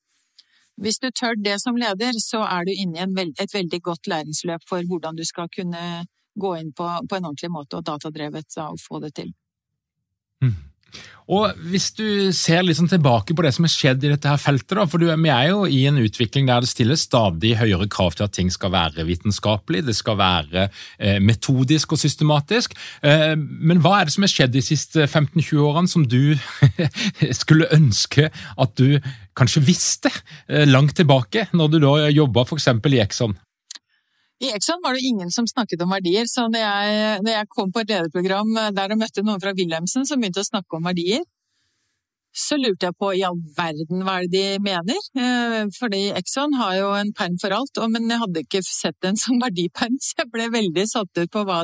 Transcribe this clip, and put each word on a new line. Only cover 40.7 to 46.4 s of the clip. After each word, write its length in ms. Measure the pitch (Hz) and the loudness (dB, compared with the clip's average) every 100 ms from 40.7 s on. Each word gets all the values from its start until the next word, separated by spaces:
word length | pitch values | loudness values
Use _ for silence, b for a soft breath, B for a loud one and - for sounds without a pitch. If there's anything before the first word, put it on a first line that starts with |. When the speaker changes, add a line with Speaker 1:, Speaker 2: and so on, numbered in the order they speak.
| 160 | -6
Speaker 1:
om 140 | 170 | -4
verdier, 340 | 180 170 240 349 _ _ _ _ _ _ _ _ _ _ | -2 -2 -2 -4 _ _ _ _ _ _ _ _ _ _
så 240 | - - 294 | -6 -2 0
lurte 300 | 247 190 180 | 0 -2 -4
jeg 80 | 175 | -4
på, 140 | 196 | -2
i 80 | 185 190 | 0 -2
all 100 | 175 160 | -4 -10
verden, 480 | - 170 151 160 180 | -6 -6 -4 -6 -4
hva 140 | 190 185 | -2 -4
er 80 | 180 | 0
det 160 | 185 | 0
de 200 | 196 196 202 | 0 -2 -2
mener? 320 | 185 170 349 - 262 | -2 -2 -4 -4 -4
Eh, 460 | 247 247 240 226 208 180 | -2 0 -2 -2 -4 -4
fordi 300 | 247 196 202 185 | -4 -2 -2 -4
Exxon 380 | 180 - | -4 -4